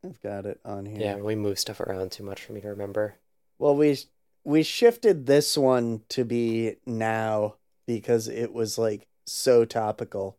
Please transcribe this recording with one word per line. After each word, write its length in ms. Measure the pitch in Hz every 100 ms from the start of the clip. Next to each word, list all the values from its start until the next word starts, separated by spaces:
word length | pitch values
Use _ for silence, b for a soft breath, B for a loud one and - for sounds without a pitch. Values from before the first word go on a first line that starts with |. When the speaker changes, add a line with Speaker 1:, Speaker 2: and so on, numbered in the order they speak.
| 185
Speaker 1:
I've 160 | -
got 240 | 101 101 98
it 140 | - -
on 200 | 101 101
here. 140 | 107
Speaker 2:
Yeah, 160 | 104 101
we 180 | 101 110
move 220 | 104 98
stuff 200 | - 104
around 320 | - 95 95
too 120 | -
much 180 | 101 98
for 80 | -
me 80 | 107
to 60 | 104
remember. 460 | 101 101 101 107 - _ _ _ _
Speaker 1:
Well, 180 | 147 143
we, 220 | 151 139 - _ _ _
we 200 | - 151
shifted 640 | 156 - 240 226 226 175 127
this 320 | 143 143 -
one 440 | 131 127 117 113 _
to 140 | - 120
be 500 | 120 117 113 113 - -
now 720 | 113 110 110 110 107 107 - _ _ -
because 400 | 117 101 117 110
it 260 | 113 117
was, 240 | 104 110 107
like, 300 | 113 104 _ _ -
so 380 | - - 120 113
topical. 720 | 117 107 107 117 101 95